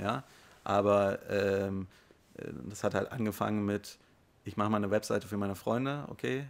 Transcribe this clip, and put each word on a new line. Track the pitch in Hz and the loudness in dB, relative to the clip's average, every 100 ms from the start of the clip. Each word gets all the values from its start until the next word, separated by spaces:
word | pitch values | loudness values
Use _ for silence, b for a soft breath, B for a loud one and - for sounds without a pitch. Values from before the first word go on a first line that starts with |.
ja. | 101 127 - B B B | -2 -2 -4 B B B
Aber, | - 101 101 101 98 - - | 0 4 6 6 4 0 -2
ähm, | 101 98 98 98 98 92 B B B _ - | 0 2 2 0 -2 -6 B B B _ -12
äh, | - 71 62 | -10 -10 -10
das | 107 | -2
hat | 104 | 0
halt | 98 - | 0 -2
angefangen | 131 107 98 107 107 | -2 -2 0 0 0
mit, | 101 101 - - b b _ _ | 0 -2 -4 -18 b b _ _
„Ich | - 95 | -10 -2
mach | 104 | 2
mal | 107 | 2
eine | 101 | 2
Webseite | 107 - 107 - | 0 2 -2 0
für | 101 | -2
meine | 101 | -2
Freunde“, | 98 - 113 135 143 - | -2 0 0 0 -4 -8
okay, | - 127 131 139 | -6 -4 -4 -6